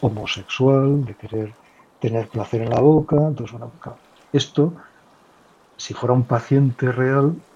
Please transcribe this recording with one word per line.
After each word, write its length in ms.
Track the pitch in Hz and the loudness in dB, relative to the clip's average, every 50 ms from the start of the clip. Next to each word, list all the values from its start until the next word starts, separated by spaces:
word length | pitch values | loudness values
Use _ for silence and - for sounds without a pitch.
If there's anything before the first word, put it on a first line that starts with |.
homosexual, 1040 | - 110 104 104 101 - - 101 - - - - 127 135 139 135 135 139 143 147 131 | -2 -2 -2 -4 -6 -8 -8 -8 -8 -8 -2 2 4 4 4 4 4 2 0 0 -2
de 100 | 107 101 | -4 -8
querer 380 | - - 107 113 110 107 107 113 - _ _ _ _ _ _ _ _ | -12 -12 -8 -6 -6 -6 -8 -10 -18 _ _ _ _ _ _ _ _
tener 300 | - 117 113 113 107 - | -4 -2 -2 -2 -4 -6
placer 320 | - 113 101 - 123 110 | -8 -8 -6 -4 -4 -4
en 80 | 113 117 | -2 -2
la 100 | 120 120 | 0 4
boca. 360 | 131 151 156 151 151 - 156 | 4 6 6 4 2 2 2
Entonces, 360 | 147 151 156 143 - 117 - | 2 2 0 -2 -4 -8 -12
bueno, 200 | 123 113 120 120 - - | -12 -14 -14 -16 -16 -16
claro, 160 | - 123 - - _ _ _ _ _ _ | -18 -18 -18 -18 _ _ _ _ _ _
esto, 420 | - 139 - - - 147 147 170 170 - - - _ _ _ _ _ _ _ _ _ _ _ _ _ _ _ _ _ | -2 -2 -2 0 0 0 0 0 -2 -6 -16 -20 _ _ _ _ _ _ _ _ _ _ _ _ _ _ _ _ _
si 180 | - - - - | -16 -14 -12 -8
fuera 200 | - 123 120 123 | -4 -2 2 2
un 100 | 127 120 | 2 2
paciente 680 | - 123 113 - - 139 139 139 131 123 - 135 127 | 0 -2 -2 0 2 2 4 4 2 0 -2 -2 -2
real, 440 | 120 127 127 131 135 139 139 139 135 - - _ _ | 0 0 0 2 2 2 2 2 0 -4 -10 _ _